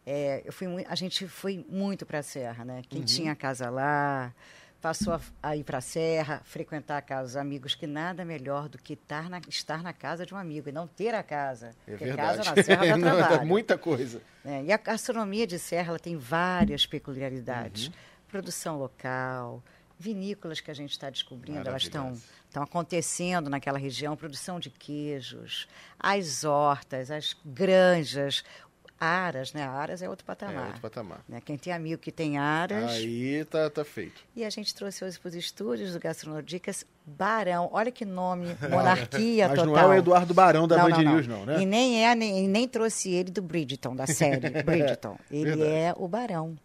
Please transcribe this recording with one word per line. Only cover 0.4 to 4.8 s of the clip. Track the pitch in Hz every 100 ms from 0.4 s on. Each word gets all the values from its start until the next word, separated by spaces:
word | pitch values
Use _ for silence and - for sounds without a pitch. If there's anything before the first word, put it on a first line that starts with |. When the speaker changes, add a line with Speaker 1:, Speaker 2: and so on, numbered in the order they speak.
Speaker 1:
eu | -
fui | - 185
mui-, | 175 -
a | 180
gente | 185 - 190
foi | - 196 190 -
muito | 190 196 196
pra | - 151
Serra, | 139 143 120 117
né? | 120 127 127
Quem | 135
Speaker 2:
Uhum. | 123
Speaker 1:
tinha | - 156 147
casa | 139 127 123
lá, | 127 139 147 143 139 123 - - - - _